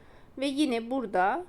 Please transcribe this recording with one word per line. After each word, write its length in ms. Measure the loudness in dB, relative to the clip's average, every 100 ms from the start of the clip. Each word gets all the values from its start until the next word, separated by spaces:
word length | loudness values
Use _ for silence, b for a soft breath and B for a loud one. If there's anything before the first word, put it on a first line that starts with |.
| b b b -4
Ve 80 | -2
yine 440 | 2 2 0 -2
burada 560 | -4 0 2 2 0